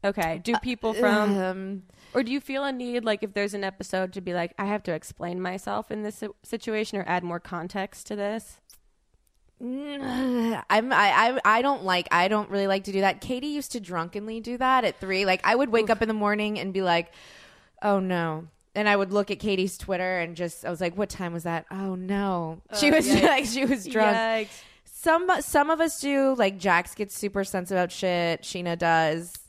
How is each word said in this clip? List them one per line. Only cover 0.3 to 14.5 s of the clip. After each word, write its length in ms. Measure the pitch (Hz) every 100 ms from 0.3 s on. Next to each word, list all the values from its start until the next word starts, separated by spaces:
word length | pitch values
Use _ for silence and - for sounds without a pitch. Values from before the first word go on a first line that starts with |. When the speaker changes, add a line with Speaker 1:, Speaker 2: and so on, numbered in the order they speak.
| 160
Speaker 1:
Do 120 | 175
Speaker 2:
Uh, 40 | 233
Speaker 1:
people 340 | 254 240 226
from, 420 | 214 220 208 208 202
Speaker 2:
um, 460 | 185 185 190 196 - _ -
Speaker 1:
or 80 | 247
do 100 | 233
you 80 | 277
feel 240 | - 269
a 80 | 285
need, 320 | 262 247 240
like, 180 | 226 208
if 100 | 214
there's 180 | 202 202
an 120 | 202
episode 480 | 190 190 196 185 185
to 60 | 190
be 100 | 180
like, 220 | 175 170 -
"I 60 | 202
have 160 | 208
to 80 | 196
explain 480 | 160 - - 170 180
myself 480 | 185 185 - 202 220
in 140 | 214
this 100 | 208 214
si-, 100 | 214 -
situation 540 | - 233 - 214 214 202
or 60 | 190
add 140 | 180
more 160 | 175 170
context 640 | - 175 170 208 190 - -
to 100 | 208
this"? 440 | 202 220 - - _ - _ _ _ _ _ _ _ _
Speaker 2:
Mm, 1000 | 247 262 294 285 262 247 262 247 233 208 -
I'm, 200 | 208 233
I, 60 | 175 202 170 226 262
I, 140 | - 220
I 20 |
don't 220 | 269 277
like, 240 | 190 180 175
I 180 | 175 185
don't 200 | 214 208
really 180 | 196 196
like 180 | 196
to 80 | 196
do 100 | 196
that. 180 | 196 190
Katie 280 | - 254 285
used 240 | 294 269
to 80 | 240
drunkenly 600 | 190 175 170 202 208 226
do 160 | 226